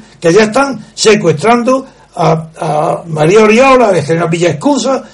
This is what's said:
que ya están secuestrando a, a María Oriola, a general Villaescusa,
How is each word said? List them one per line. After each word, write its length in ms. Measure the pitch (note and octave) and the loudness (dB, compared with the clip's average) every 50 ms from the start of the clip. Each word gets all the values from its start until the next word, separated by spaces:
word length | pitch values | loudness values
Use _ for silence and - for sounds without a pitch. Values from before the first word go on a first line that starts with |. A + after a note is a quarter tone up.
| - - - _ | -20 -20 -14 _
que 140 | - E3 | -2 2
ya 120 | E3+ A3 G#3+ | 2 2 2
están 420 | G#3+ - C4+ C#4 C#4 B3+ - - - _ | 2 0 -2 -2 -2 -6 -10 -14 -16 _
secuestrando 920 | - - A3+ G#3 G#3+ F3+ E3 C#3+ D3 F#3 A3+ A#3+ A#3+ A3+ B3+ C4 C4+ C4 - - _ _ _ _ | -2 0 0 2 2 0 -2 -2 0 0 0 0 0 0 0 -2 -2 -4 -10 -18 _ _ _ _
a, 320 | F#3 D#3+ D#3+ D#3+ D#3+ - - - - | -2 -2 0 -2 -2 -6 -10 -12 -8
a 440 | D#3+ D3+ D3+ D3+ E3 E3 - - - | -6 -4 -2 -2 -2 -2 -4 -6 -8
María 380 | E3+ D3+ D3+ D3+ E3+ G#3 A3 G#3+ | -8 -4 -2 0 2 4 4 4
Oriola, 460 | G#3+ G#3+ A#3+ C4+ C4+ B3+ B3+ A#3 G3+ | 4 4 4 4 4 4 4 2 2
a 120 | F3+ D#3 | 0 0
general 260 | C#3 D3+ E3 E3+ E3+ E3 | -2 -2 -2 -2 -2 -2
Villaescusa, 760 | F3 E3 F3 E3 C#3 - - C#4+ C#4+ A#3 G#3 C4+ C4 A#3 - - | -2 -2 -2 -2 -2 -2 -2 -2 -2 -2 -2 -4 -4 -6 -8 -12